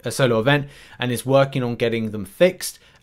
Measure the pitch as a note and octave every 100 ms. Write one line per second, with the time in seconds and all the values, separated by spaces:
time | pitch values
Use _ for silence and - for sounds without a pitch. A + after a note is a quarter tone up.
0 | A#2+ - C3 A2 A#2+ C#3+ C#3 - - -
1 | B2 A#2 B2+ C3+ C3+ C#3 A#2+ A#2 A#2 A2+
2 | A2 G#2+ F#2+ - C#3 - - - _ _